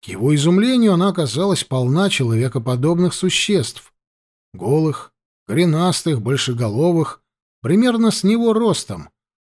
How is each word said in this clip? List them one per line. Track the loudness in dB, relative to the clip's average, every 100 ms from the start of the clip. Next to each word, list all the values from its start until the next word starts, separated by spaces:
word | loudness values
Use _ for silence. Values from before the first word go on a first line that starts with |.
К | -12
его | -4 0
изумлению, | 2 2 2 2 2 4
она | 2 0
оказалась | 0 -4 -2 -2 -2
полна | -4 -2 0 0 0
человекоподобных | 0 0 0 0 -4 -4 -2 0 2 0
существ. | 0 -2 -2 0 0 -2 -10 -20 _ _ _ _ _ _
Голых, | -10 0 2 2 -2 -10 _ _ _ _
коренастых, | 0 2 2 0 0 -2 -2
большеголовых — | -2 -4 -2 -4 -2 0 0 2 -2 -6 _ _ _ _
примерно | 0 2 2 2 2
с | 2
него | 0 2 2
ростом, | 2 0 -2 -4 -12 -14 _ _ _